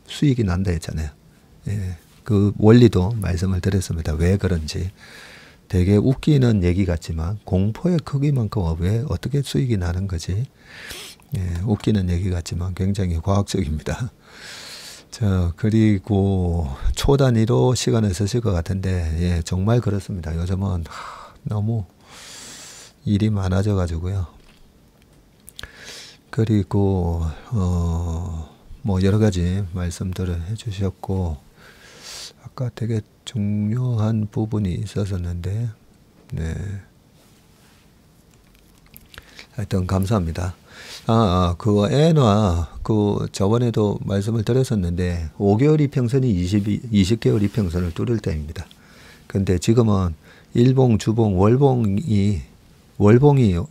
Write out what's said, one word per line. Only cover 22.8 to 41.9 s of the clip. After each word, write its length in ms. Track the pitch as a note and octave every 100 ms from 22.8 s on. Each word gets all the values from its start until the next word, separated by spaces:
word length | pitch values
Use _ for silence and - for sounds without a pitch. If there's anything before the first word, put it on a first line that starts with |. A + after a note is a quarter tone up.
| - _
일이 260 | - G2+ A2
많아져가지고요. 1000 | G2+ F#2+ F#2 G2+ G2 F2 D#2+ F2 G2 F2 - - _ - _ _ _ _ _ _ _ - - - - - - - - _
그리고, 960 | - G#2+ G#2+ F#2 G#2 G2 F#2+ F2 E2+ E2 D2 -
어, 1040 | A#2 F2+ F2 E2+ E2 E2+ E2 F2 E2 D#2+ - - -
뭐 180 | G#2+ F#2
여러 180 | F#2+ G#2+
가지 460 | G#2+ F#2 E2+ F#2+ F#2
말씀들을 760 | F2+ F2 - F#2 F2+ F#2 E2+ E2+
해주셨고, 880 | A2 A#2 F#2+ F#2+ - - F#2+ F2 D2 - - - - - - - - - -
아까 260 | - - B2
되게 280 | - A2+ A2+ - _ -
중요한 1000 | A2 G2+ G#2 G#2 A#2+ B2+ A#2 A2 A2+ G#2+
부분이 420 | A#2+ G#2+ G#2+ F#2
있었었는데, 960 | F2 G#2+ - G2+ F#2+ F2 F2 F#2 G#2 A#2 - _ _ _ _ -
네. 240 | - D#2+ G#2 G2+ G2 - _ _ _ _ _ _ _ _ _ _ _ _ _ _ _ _ _ _ _ _ - - - - - -
하여튼 340 | - G2+ G2 F2+
감사합니다. 720 | F#2+ F#2+ A2 E2 E2 F2+ - - - - - -
아, 60 |
아, 420 | A2+ G#2+ F2+ F2+ E2+
그거 320 | A2 G#2
엔화, 880 | G2+